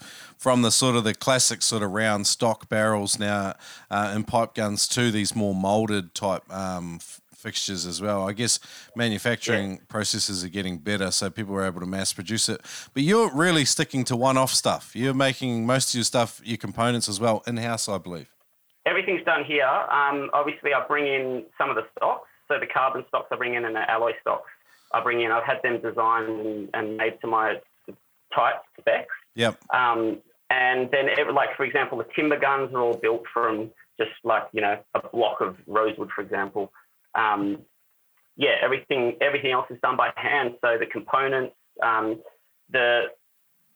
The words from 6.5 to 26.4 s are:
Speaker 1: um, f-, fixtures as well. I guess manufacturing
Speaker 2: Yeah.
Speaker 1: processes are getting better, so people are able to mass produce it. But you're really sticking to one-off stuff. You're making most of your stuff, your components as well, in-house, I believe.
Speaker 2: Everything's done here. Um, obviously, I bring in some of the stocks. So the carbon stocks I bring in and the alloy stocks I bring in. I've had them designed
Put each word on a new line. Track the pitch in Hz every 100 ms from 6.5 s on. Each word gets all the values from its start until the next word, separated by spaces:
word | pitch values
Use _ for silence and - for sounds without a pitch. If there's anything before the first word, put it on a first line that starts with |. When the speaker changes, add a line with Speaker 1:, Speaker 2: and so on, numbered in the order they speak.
Speaker 1:
um, | 95 95 90 85 85
f-, | - - _ -
fixtures | 110 - - 95 87
as | 82
well. | 101 101 95
I |
guess | 104 120 - - - -
manufacturing | - 117 101 120 113 - 107 98
Speaker 2:
Yeah. | 95 -
Speaker 1:
processes | 110 101 110 - 95
are | 90
getting | 98 92 87
better, | 76 104 95
so | - 101
people | 110 98 98
are | 95
able | 87
to | 90
mass | 95 95
produce | - 90 110 -
it. | 107 - - -
But | 135
you're | 151 220 214
really | 135 175 160
sticking | 131 - 156 135
to | 123 120
one-off | 131 131 131
stuff. | - 117 82 -
You're | 113 135
making | 131 135 127 127 117 113
most | 131 -
of | 123
your |
stuff, | 110 127 113 -
your | 107 113
components | 104 104 117 120 110
as | 98
well, | 117 107 -
in-house, | 117 117 113 -
I | 98
believe. | 90 85 65 _ _ _ _ _ 160
Speaker 2:
Everything's | 180 190 175
done | - 160
here. | 139 147 131
Um, | 175 - 139 143 143 139
obviously, | 143 147 147 143
I | 131 -
bring | 147 143
in | 135 131 127 - -
some | 139
of | 113
the | - -
stocks. | - - - _ -
So | 143
the | 123
carbon | 143 131 127 127
stocks | 131 -
I | 120
bring | 123
in | 120
and | 117
the | 110 -
alloy | 113 117 -
stocks | - 101 - - _ _ _
I | 113
bring | 120 120
in. | 117
I've | 117
had | 113 127
them | 127 117
designed | 117 117 113 113 110 110